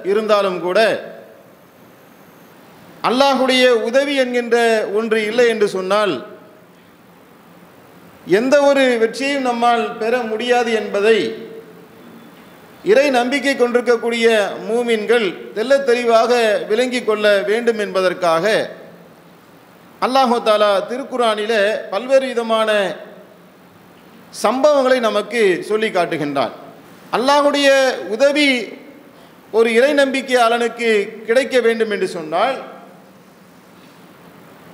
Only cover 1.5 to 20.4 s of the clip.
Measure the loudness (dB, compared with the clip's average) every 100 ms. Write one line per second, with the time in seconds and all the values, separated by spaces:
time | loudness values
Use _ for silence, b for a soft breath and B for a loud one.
1.5 | -20 -20 _ -20 -20 -20 -20 -20 -20 -20
2.5 | -20 -20 -20 -20 -6 -2 2 2 2 2
3.5 | 4 4 2 0 0 0 0 0 -2 -2
4.5 | 0 2 0 0 -4 -2 -2 0 0 0
5.5 | 2 -2 -2 -2 0 0 -4 -10 -18 -20
6.5 | -20 -20 -20 -20 _ -20 -20 -20 -20 -20
7.5 | -20 -20 -20 -20 -20 -20 -20 0 0 4
8.5 | 4 4 4 2 2 0 -2 -4 -2 -2
9.5 | 0 0 0 -2 -4 -4 -2 -4 -6 0
10.5 | 0 0 -2 -2 -2 2 2 0 -6 -14
11.5 | -18 -20 -20 -20 -20 -20 -20 -20 -20 -20
12.5 | -20 -20 -8 2 2 4 0 0 -2 -2
13.5 | 0 0 0 0 -2 -2 0 2 2 0
14.5 | -6 -6 -4 -2 -2 0 0 0 -6 -10
15.5 | -8 0 0 2 0 2 2 4 2 2
16.5 | 0 0 0 0 -2 -2 0 2 2 0
17.5 | 0 0 -2 -2 0 0 0 0 0 2
18.5 | 0 -2 -10 -20 -20 -20 -20 -20 -20 -20
19.5 | -20 -20 -20 -20 -6 -2 2 2 2